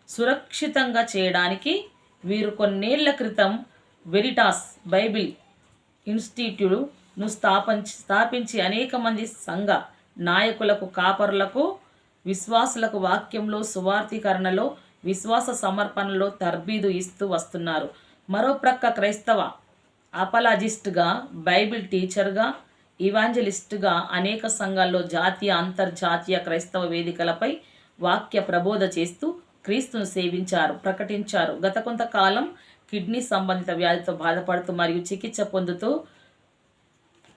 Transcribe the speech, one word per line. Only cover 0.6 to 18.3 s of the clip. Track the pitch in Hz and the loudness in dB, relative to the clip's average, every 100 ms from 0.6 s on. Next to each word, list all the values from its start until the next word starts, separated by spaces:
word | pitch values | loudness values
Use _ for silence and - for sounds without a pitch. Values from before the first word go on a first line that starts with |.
| 302 277 254 233 233 196 | -2 0 2 2 0 2
చేయడానికి | 185 180 180 190 285 381 415 _ _ _ | 2 2 2 0 0 -2 -4 _ _ _
వీరు | 180 208 208 | -4 0 0
కొన్నేళ్ల | 208 208 196 214 294 294 | 2 0 2 2 2 2
క్రితం | 277 220 - 196 226 - _ _ _ 165 | 2 0 2 2 2 -6 _ _ _ -2
వెరిటాస్ | 190 254 247 208 170 - - 175 | 0 2 4 4 2 -4 -16 0
బైబిల్ | 180 220 208 - - _ _ _ _ _ _ - | 2 2 0 -4 -6 _ _ _ _ _ _ -4
ఇన్‌స్టిట్యూట్‌ను | 220 - - 233 190 196 202 277 - _ - 214 | -4 -4 -6 -6 0 2 2 0 -8 _ -6 -6
స్థాపించి, | 214 208 196 214 208 208 | 0 2 4 2 -2 -4
స్థాపించి | - - 202 226 247 233 226 | -10 0 2 2 0 -2 0
అనేక | 185 220 254 247 | 0 0 -2 -2
మంది | 226 214 220 | 0 -2 -4
సంఘ | - - 175 208 170 - - _ - | -10 -8 -2 2 0 0 -16 _ -4
నాయకులకు, | 170 180 226 220 208 202 185 | 0 4 2 2 2 2 0
కాపరులకు | 185 180 196 202 196 196 254 330 381 _ _ _ _ 185 | 0 2 2 2 2 0 0 0 -2 _ _ _ _ -6
విశ్వాసులకు | 190 - 226 254 240 226 214 | -6 2 2 2 0 -2 0
వాక్యంలో, | 185 202 - 220 214 214 | 0 0 -2 -6 -4 -4
సువార్థీకరణలో, | 214 196 185 202 214 220 208 185 190 185 262 - - _ | -4 -2 0 0 0 -2 0 0 2 0 0 -4 -14 _
విశ్వాస | 175 185 220 233 240 | -4 -4 0 0 0
సమర్పణలో | 240 196 196 208 - 196 190 196 | -2 -2 0 -2 -2 -2 0 -2
తర్బీదు | 196 175 170 165 214 196 | -2 -4 -2 -4 -2 0
ఇస్తూ | 180 185 - 202 | 0 -4 -6 -2
వస్తున్నారు. | 170 165 175 170 156 147 - _ _ - | -2 -4 -6 -4 -4 -4 -10 _ _ -4